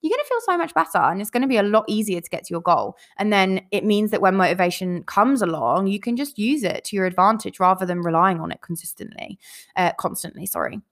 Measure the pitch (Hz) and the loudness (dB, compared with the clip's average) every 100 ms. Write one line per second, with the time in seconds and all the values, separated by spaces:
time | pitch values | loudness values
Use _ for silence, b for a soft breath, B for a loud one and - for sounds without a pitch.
0 | 311 494 587 480 466 349 330 - 165 185 | 0 -2 0 -2 0 0 0 -2 0 2
1 | 139 180 208 240 269 233 202 214 220 214 | 2 0 -2 -2 2 2 4 2 2 -2
2 | 208 175 - 165 - 170 175 156 104 - | -2 -4 -4 -10 -6 -4 2 2 2 -8
3 | b - 208 202 190 190 190 202 214 208 | b -4 2 4 4 0 -2 -2 2 2
4 | 214 208 190 190 180 175 180 180 185 175 | 2 2 2 4 2 2 0 0 -4 -6
5 | - - 233 277 185 160 117 156 196 202 | -2 2 2 2 0 0 0 2 0 -2
6 | 240 240 285 - 214 294 196 - - 202 | -4 -4 -6 -4 -2 0 -2 -4 -4 -2
7 | 185 180 196 220 - - 185 185 180 180 | -2 4 4 2 -4 0 2 2 0 -2
8 | 170 165 185 175 165 - - 165 - - | 0 4 4 2 -4 -10 -10 -10 -10 -14
9 | - - - 190 B B B - 175 - | -16 -14 -16 -16 B B B -2 -2 -2
10 | 180 180 - - 190 - 67 208 - | -6 -6 -12 -12 -8 -4 -6 -6 -16